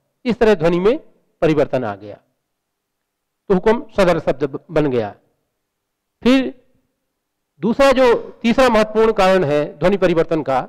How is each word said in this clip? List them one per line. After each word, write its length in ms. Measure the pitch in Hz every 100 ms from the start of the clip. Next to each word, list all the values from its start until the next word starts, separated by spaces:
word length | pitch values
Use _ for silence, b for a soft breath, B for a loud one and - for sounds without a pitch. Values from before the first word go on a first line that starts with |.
| _ _ 254
इस 140 | 220
तरह 140 | 226
ध्वनि 260 | 202 165 175
में 200 | 190 294 - _ _ _
परिवर्तन 420 | 165 156 139 131
आ 120 | 117 98
गया, 200 | 101 - _ _ _ _ _ _ _ _ _ _ _ _ _
तो 40 |
हुकम 300 | 185 214 233 - -
सदर 220 | 180 165
शब्द 240 | 180 160
ब-, 200 | 143 139 -
बन 160 | 156 151
गया। 280 | 123 104 92 _ _ _ _ _ _ _ _ _ _
फिर 400 | 226 269 254 - _ _ _ _ _ _ _ _ _ _
दूसरा 320 | 175 240 277
जो, 220 | 254 254
तीसरा 560 | 220 - - 233 240 254
महत्वपूर्ण 420 | 214 214 220 226
कारण 320 | 202 190 190
है 360 | 147 147 147 -
ध्वनि 180 | 175 202
परिवर्तन 440 | 185 165 160 160
का, 260 | 139 131